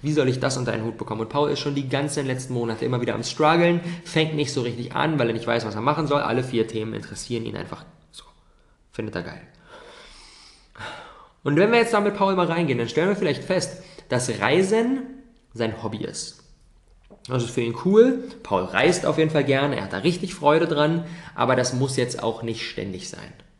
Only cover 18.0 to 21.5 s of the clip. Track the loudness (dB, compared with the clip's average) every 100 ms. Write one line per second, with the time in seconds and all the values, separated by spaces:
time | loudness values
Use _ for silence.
18 | 8 6 -4 -14 -2 0 2 4 4 4
19 | 2 4 4 4 2 2 2 -2 -4 0
20 | 0 0 -6 0 4 4 4 2 2 2
21 | -2 -12 -14 -2 2